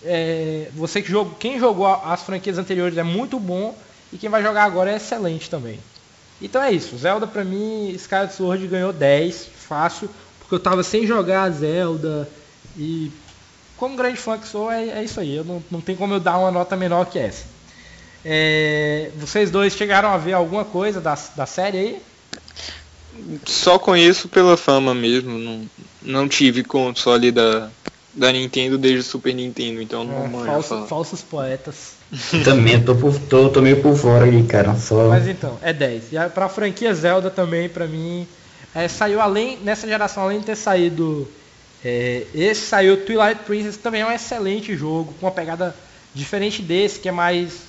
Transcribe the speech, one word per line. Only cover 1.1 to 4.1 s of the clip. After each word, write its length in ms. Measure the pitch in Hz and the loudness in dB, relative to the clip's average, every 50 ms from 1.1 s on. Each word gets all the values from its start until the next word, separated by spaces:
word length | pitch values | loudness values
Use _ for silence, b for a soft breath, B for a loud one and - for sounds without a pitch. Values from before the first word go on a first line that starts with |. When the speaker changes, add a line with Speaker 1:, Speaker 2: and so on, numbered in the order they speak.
Speaker 1:
jogou, 220 | 180 208 214 175 156 | 0 0 0 -2 -6
quem 240 | - - 226 277 254 | -8 -8 -6 -4 2
jogou 260 | 240 247 214 180 196 | 2 2 2 2 2
a, 260 | 196 190 180 - 160 170 | 2 2 0 0 -4 -6
as 100 | 175 - | -6 -4
franquias 340 | - 190 185 185 202 185 170 | -8 -8 -6 -6 -6 -6 -6
anteriores 400 | 185 175 190 180 175 180 165 165 | -4 -4 -2 -2 0 -2 -2 -2
é 60 | 165 | -2
muito 360 | 170 170 202 254 - - 254 | -2 -2 -4 -4 -4 -6 -6
bom, 360 | 202 180 180 180 202 220 220 - b b b b b b | -4 -4 -4 -4 -4 -6 -8 -12 b b b b b b